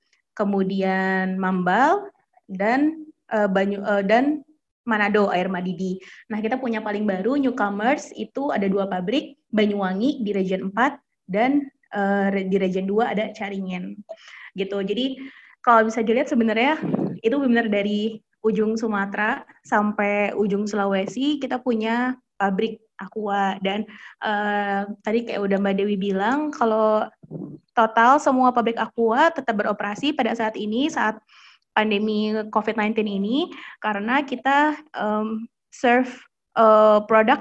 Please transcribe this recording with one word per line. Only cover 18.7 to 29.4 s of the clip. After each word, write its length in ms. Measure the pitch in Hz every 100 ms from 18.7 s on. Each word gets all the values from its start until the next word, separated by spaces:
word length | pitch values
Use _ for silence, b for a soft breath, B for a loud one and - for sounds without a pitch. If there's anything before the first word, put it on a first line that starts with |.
| 226
Sumatera 680 | 220 202 196 202 214 277 - b
sampai 720 | - 214 208 208 202 208 202 -
ujung 320 | 208 202 208
Sulawesi, 680 | 208 196 196 196 254 277 294
kita 200 | 262 254
punya 560 | 247 220 220 233 254 254 _ -
pabrik 440 | 196 190 220 214 _ -
Aqua. 560 | 202 220 208 202 196 196
Dan, 280 | 190 202 208 B B B
eh, 600 | - 208 208 208 202 196 202 -
tadi 240 | 214 226 233
kayak 200 | - 202
udah 80 | 196
Mbak 100 | 196 196
Dewi 160 | 202 202
bilang, 480 | 202 190 208 277 302
kalau 560 | 285 233 220 220 214 233 _ - - - - _
total 480 | - 226 226 233 294
semua 320 | 294 262 254
pabrik 240 | 240 233 233
Aqua 560 | 214 - 226 240 330
tetap 200 | 330